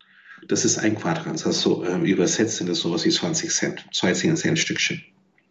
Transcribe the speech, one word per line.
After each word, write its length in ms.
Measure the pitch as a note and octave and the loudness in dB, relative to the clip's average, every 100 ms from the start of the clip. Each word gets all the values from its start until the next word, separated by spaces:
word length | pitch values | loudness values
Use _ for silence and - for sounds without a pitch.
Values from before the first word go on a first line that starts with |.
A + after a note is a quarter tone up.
| _ - - - - | _ -20 -20 -20 -2
Das 180 | - A2 | 0 2
ist 120 | - | 2
ein 180 | A2 G#2+ | 0 0
Quadrans, 500 | F2+ D#2+ - - - | -2 -2 -4 -4 -2
also, 400 | F#2 G2 F#2 F2 | 0 2 0 0
ähm, 200 | F#2 E2 | 0 2
übersetzt 520 | F#2 E2+ - G#2+ - | 4 2 2 0 0
sind 120 | F2+ | -2
das 100 | E2+ | -2
sowas 260 | F2 E2+ E2 | -2 0 2
wie 60 | |
zwanzig 400 | - F2+ D#2+ E2 | 0 0 -2 -2
Cent, 360 | - C#2 - - | -2 -2 -6 -8
zwei 220 | - F#2 | -2 0
zehn 220 | F2 E2 D#2+ | 2 2 2
Cent 240 | - D#2+ | 2 0
Stückchen. 420 | - - - - - _ _ _ _ | 0 0 -2 -2 -10 _ _ _ _